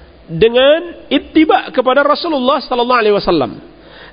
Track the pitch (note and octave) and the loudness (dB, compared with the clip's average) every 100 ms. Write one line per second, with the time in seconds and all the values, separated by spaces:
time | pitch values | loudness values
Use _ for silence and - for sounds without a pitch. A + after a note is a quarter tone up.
0 | - - - E3 A3+ A#3+ C4+ D#4+ F4 - | -20 -20 -12 0 2 4 4 2 -2 -14
1 | - C#4 - - D#4+ - - G#3+ B3 C4 | -4 -4 0 2 2 0 -2 -2 0 2
2 | C#4+ D4 E4+ C#4+ B3 C4+ - B3 A#3+ B3 | 0 -2 -2 -2 -2 -2 -2 -4 0 0
3 | G#3+ G3+ G3 E3 A#2 - - - - - | 2 0 0 -2 -2 -8 -20 -20 -20 -20
4 | - | -20